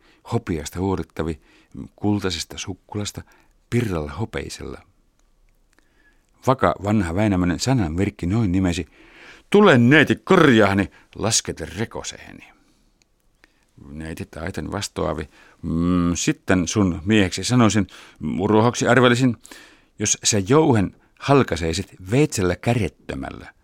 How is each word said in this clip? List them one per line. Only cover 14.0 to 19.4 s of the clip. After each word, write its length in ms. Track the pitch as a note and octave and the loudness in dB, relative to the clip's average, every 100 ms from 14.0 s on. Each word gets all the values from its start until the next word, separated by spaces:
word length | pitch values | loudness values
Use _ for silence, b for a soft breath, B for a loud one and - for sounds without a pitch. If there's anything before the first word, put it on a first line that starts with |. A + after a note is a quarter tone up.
| D#2+ E2 F#2+ | -12 -12 -12
taiten 460 | - D#2+ G2 D2+ | -10 -10 -8 -8
vastoavi: 580 | G2+ G2+ - D#2+ D#2 D2+ b b b | -8 -8 -4 -4 -4 -8 b b b
"Mm, 540 | E2 E2 F2 F2+ F2 E2+ | -6 -2 0 0 0 -2
sitten 520 | - - - F#2 D#2+ | -2 -4 0 0 0
sun 340 | A2 G2 E2 E2 | 0 0 -2 0
mieheksi 380 | A2 F#2 - | 2 2 -2
sanoisin, 440 | F#2 B2 A2 G#2+ F#2 B B B D#2 A#1+ G2+ | -2 2 2 2 -2 B B B -8 -4 2
ruohoksi 400 | G#2+ A#2 - - | 4 2 2 2
arvelisin, 500 | A#2+ B2 A#2+ C3 A2+ | 4 4 4 0 -2